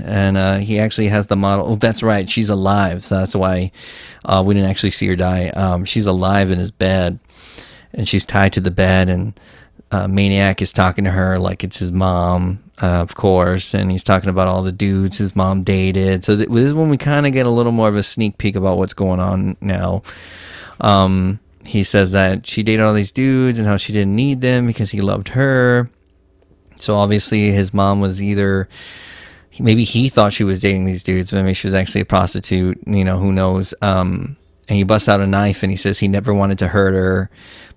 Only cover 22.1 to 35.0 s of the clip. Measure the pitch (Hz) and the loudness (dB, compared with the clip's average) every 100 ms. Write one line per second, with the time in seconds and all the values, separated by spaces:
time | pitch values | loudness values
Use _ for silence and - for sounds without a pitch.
22.1 | 98 95 95 - - 107 110 110 107 95 | 0 0 -2 -6 -4 0 2 2 0 -2
23.1 | - 135 131 127 117 104 101 - 104 98 | -2 0 2 0 0 0 -2 -2 -2 0
24.1 | 104 139 131 127 123 120 - 101 104 98 | 0 0 0 0 0 0 -2 -4 -2 -2
25.1 | 98 98 127 135 131 123 123 123 - _ | -2 -4 -2 0 2 2 2 -2 -10 _
26.1 | _ _ _ _ _ _ - - 104 101 | _ _ _ _ _ _ -8 -2 2 2
27.1 | 104 - 110 104 101 95 101 98 98 98 | 0 0 0 2 2 0 2 2 2 0
28.1 | 92 101 101 98 95 95 - - - - | -2 -2 0 0 0 -4 -10 -20 -20 -20
29.1 | - - - _ - 123 110 110 117 131 | -20 -20 -20 _ -2 2 2 2 0 2
30.1 | 123 104 - 101 95 98 95 92 90 - | 2 2 2 -2 0 0 0 0 -2 -2
31.1 | 92 90 101 95 92 98 95 92 98 98 | -2 0 0 0 -2 0 0 0 -2 0
32.1 | 95 92 92 - 92 92 - - 101 92 | 0 0 -4 -2 0 0 -2 -2 0 2
33.1 | 92 98 95 92 92 95 - 101 92 92 | 2 0 2 2 0 -2 -2 0 2 0
34.1 | 90 135 139 _ _ - 101 95 107 | -2 -8 -12 _ _ -2 0 2 2